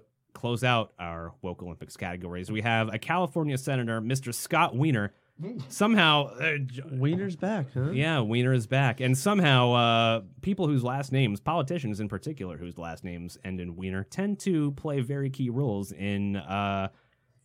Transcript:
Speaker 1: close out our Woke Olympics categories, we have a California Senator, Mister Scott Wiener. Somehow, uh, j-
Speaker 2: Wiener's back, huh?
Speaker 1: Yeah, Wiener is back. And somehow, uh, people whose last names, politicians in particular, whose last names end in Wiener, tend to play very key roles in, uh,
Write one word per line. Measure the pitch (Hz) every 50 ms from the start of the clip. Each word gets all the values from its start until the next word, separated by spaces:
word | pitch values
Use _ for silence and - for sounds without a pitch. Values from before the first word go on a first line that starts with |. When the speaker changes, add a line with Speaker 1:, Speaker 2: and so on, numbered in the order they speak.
| - _ _ _ _ _ -
Speaker 1:
close | - - 120 120 110 127
out | 123 123 113 107 - _ -
our | 87 85 85 82 82 82 - _
Woke | - 90 85 - 87
Olympics | 87 82 - - - - -
categories, | 101 90 90 90 90 85 87 90 90 98
we | 107 107
have | 104 117 117 113 110 110 104
a | 113
California | - - 165 180 180 - - 170 156 147 139 131
Senator, | - 151 139 127 120 113 113 113
Mister | 110 117 135 135 135 123
Scott | 117 - - - 170 156 170 160 - 123
Wiener. | 151 160 131 107 101 101 - _ _ _ _ - 156 202 247 190 - -
Somehow, | - - 202 220 226 196 170 156 151 147 139 - -
uh, | 123 156 160 151 143 139
j- | 127 123 131 135 165
Speaker 2:
Wiener's | 135 131 131 147 170 185 202 196 175
back, | - 180 196 220 196 135 135 -
huh? | 123 131 151
Speaker 1:
Yeah, | 170 131 147 160 160 139
Wiener | 113 104 113 120 123 131 131
is | 123 110 -
back. | 127 135 139 123 113 -
And | 127 127 131 135
somehow, | - 202 208 196 175 147 135 127 123 120 120
uh, | 120 117 117 117 113 117 113 113 113 98 - - -
people | - 185 202 196 180 147
whose | 147 131 117
last | 123 127 143 139 131
names, | 135 135 135 107 101 101
politicians | - 147 165 175 143 135 139 170 135 107 104 95
in | 107 101
particular, | 104 92 - 151 156 135 95 90 80 76
whose | 85 87 87 87
last | 82 82 82 - -
names | 92 87 85 87 87 - - -
end | 95 92 90
in | 87 87 82
Wiener, | 90 92 95 92 95 95
tend | - - - 196 208 202 196
to | - 196 175 156 147 147
play | 143 135 - 156 143 139
very | 123 120 143 139 139 135
key | 131 135 135 120
roles | 113 131 143 123 104 101 101 -
in, | 92 76 98 101 101 101 101 101 98
uh, | 98 - - 95 101 101 98 98 98 95 95 - _ _ _ _ _ _ _ _ _ _